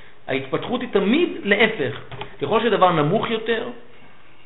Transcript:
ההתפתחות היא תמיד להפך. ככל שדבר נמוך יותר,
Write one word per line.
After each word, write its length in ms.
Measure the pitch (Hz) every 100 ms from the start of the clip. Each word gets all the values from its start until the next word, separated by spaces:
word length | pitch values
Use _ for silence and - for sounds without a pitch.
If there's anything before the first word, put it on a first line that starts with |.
| - - -
ההתפתחות 520 | 135 - 156 - 240
היא 80 | 254
תמיד 360 | 202 185 285 349 -
להפך. 520 | 202 208 233 - 131 - - - - -
ככל 180 | 147 220
שדבר 300 | 226 185 180
נמוך 380 | 165 147 214 -
יותר, 380 | 220 220 226 123 - - - - - - -